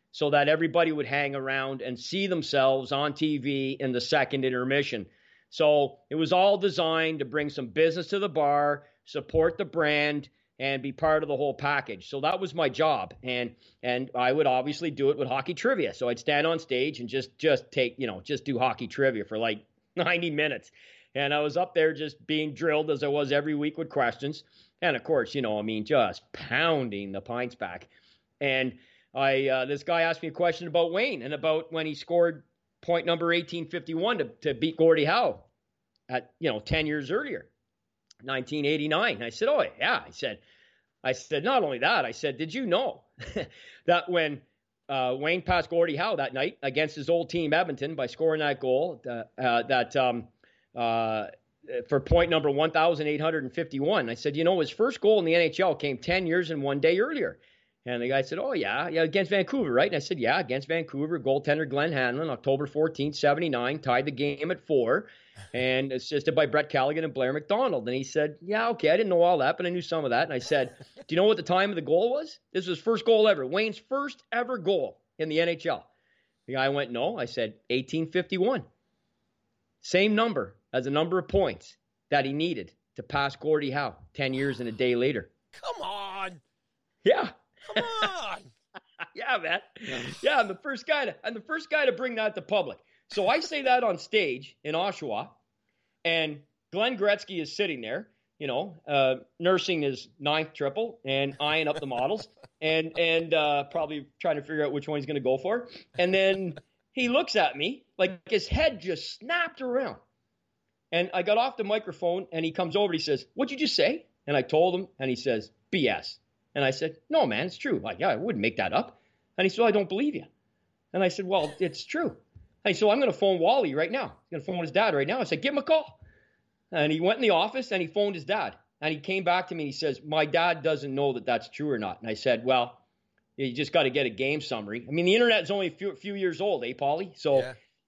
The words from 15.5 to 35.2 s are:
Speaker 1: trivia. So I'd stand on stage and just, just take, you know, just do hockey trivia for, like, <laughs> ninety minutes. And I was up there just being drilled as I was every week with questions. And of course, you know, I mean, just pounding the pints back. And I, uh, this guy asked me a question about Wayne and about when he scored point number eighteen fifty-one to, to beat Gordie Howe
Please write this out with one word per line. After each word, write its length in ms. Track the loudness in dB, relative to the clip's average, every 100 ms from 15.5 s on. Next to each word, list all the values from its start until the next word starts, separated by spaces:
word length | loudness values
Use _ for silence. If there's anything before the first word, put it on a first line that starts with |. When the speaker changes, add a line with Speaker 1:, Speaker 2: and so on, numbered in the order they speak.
Speaker 1:
trivia. 400 | -2 0 0 -2
So 140 | -2 -4
I'd 120 | -2
stand 280 | 0 2 2
on 120 | 0
stage 420 | -2 -2 -2 -4
and 80 | -6
just, 280 | -6 -6 -2
just 340 | 2 2 2
take, 240 | 0 0 -2
you 100 | -6
know, 140 | -6
just 240 | -6 -6 -4
do 120 | 0
hockey 300 | 0 -2 -6
trivia 380 | 0 0 0 -4
for, 120 | -2
like, 280 | -2 -2 -8 _
<laughs> 160 | _ -4
ninety 320 | 0 0 0
minutes. 420 | 0 -2 -2 -10 _ -20 -20 _
And 200 | -2 0
I 60 | 0
was 180 | 0 0
up 160 | -2
there 200 | 2 2
just 320 | 2 -8 -10 -4
being 280 | -2 -2
drilled 360 | -2 0 0 0
as 140 | 0
I 40 | 0
was 240 | 0 2
every 220 | 0 0 -2
week 220 | -2 -4
with 120 | -4
questions. 540 | 0 0 -2 -6 -8 -14 _ _ -4
And 140 | -2 -2
of 80 |
course, 320 | 0 0 0 -2
you 60 |
know, 180 | -2 -2
I 20 |
mean, 240 | -2 -4 0
just 360 | 2 2 0 -14
pounding 800 | -16 -4 0 2 0 -2 -6 -8
the 100 | -10
pints 340 | -8 -6 -6 -8
back. 320 | -10 -10 -18 _ _ _ _ -4
And 360 | 0 0 0 -4 _ _ _
I, 340 | 0 2 2 2
uh, 180 | 0 0
this 180 | -4
guy 180 | -2 0
asked 200 | 2 -2
me 60 | -6
a 40 |
question 360 | -2 -2 -2 -2
about 240 | 2 2
Wayne 300 | 2 -2 -2
and 120 | -6
about 380 | -4 0 0 -2
when 140 | -6 -6
he 100 | -6
scored 480 | -2 2 2 0 -12 _ _ _
point 240 | -2 0 2
number 260 | 0 2
eighteen 360 | 2 0 -6 -6
fifty-one 480 | -8 -6 -2 0 0
to, 60 | -2 -4
to 120 | -4
beat 240 | -2 -2 4
Gordie 280 | 6 6 4
Howe 380 | 2